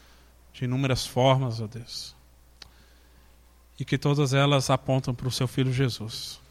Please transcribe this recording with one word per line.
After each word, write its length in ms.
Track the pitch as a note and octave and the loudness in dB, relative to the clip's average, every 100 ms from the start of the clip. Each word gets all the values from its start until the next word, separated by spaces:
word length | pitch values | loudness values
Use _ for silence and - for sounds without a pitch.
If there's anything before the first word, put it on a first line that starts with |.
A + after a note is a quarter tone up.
| - - - - - | -20 -20 -20 -20 -20
de 120 | - | -6
inúmeras 400 | B2 B2+ C3+ B2 | -2 0 2 0
formas, 560 | - B2 C3 C3 C3 A2+ | -2 4 6 6 2 -4
ó 60 | A2 | -8
Deus. 480 | A2 A#2+ - - - - - - - - - - - - - - - - _ _ - | -10 -14 -14 -16 -18 -20 -20 -20 -20 -20 -20 -20 -20 -20 -20 -20 -20 -20 _ _ -12
E 60 | |
que 140 | C3+ C3+ | -4 0
todas 340 | D3 C#3+ C#3 | 2 2 2
elas 380 | C#3 C#3+ C#3 C3 | 4 4 4 2
apontam 420 | C3 - C3 C3 | 0 2 -2 0
para 120 | A#2+ B2+ | -4 -4
o 60 | |
seu 160 | - B2+ | -2 -2
Filho 240 | - C3 | 0 0
Jesus, 680 | B2+ C3 - A2 - - - - | 2 0 -2 -8 -10 -12 -14 -20